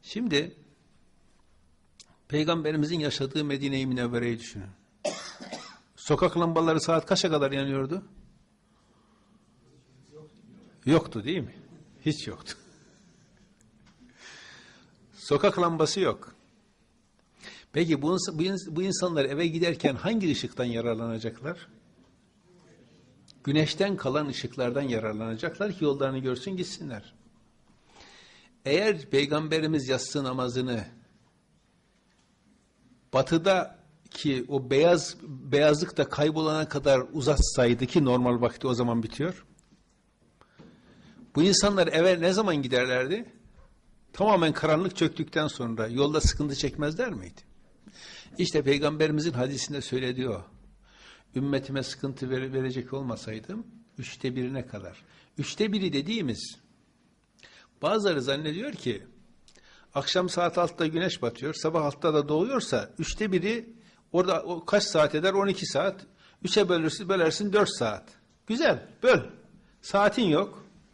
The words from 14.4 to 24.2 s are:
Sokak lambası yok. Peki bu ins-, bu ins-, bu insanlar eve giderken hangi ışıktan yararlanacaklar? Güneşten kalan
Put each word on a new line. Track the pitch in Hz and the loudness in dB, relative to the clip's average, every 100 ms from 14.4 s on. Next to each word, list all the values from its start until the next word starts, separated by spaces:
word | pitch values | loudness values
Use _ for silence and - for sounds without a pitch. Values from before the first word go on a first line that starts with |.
| - - - - _ _ _ | -20 -20 -20 -20 _ _ _
Sokak | - - 143 202 180 | -18 0 2 2 2
lambası | 175 165 156 196 | 0 2 0 2
yok. | 170 101 - - _ _ _ _ _ _ _ _ _ _ - - - | 0 0 -8 -20 _ _ _ _ _ _ _ _ _ _ -20 -20 -6
Peki | 143 165 143 | -2 2 2
bu | 147 180 | 2 0
ins-, | 180 160 | -2 -2
bu | |
ins-, | 180 190 - 156 | -2 -2 -6 -4
bu | |
insanlar | 190 185 180 160 | -2 -2 0 0
eve | 135 143 170 | 0 0 -2
giderken | 160 170 165 151 | 0 -2 2 0
hangi | 127 180 226 185 | 0 -2 0 0
ışıktan | 135 123 - | 0 -4 -4
yararlanacaklar? | 123 117 117 113 117 113 113 - 143 170 - - _ _ _ _ _ _ _ _ _ - - _ _ _ _ - | -4 -2 -2 -2 -4 -6 -8 -8 -10 -12 -16 -20 _ _ _ _ _ _ _ _ _ -20 -20 _ _ _ _ -10
Güneşten | - 151 156 - 196 190 | 0 2 2 2 0 0
kalan | 135 143 | 0 -2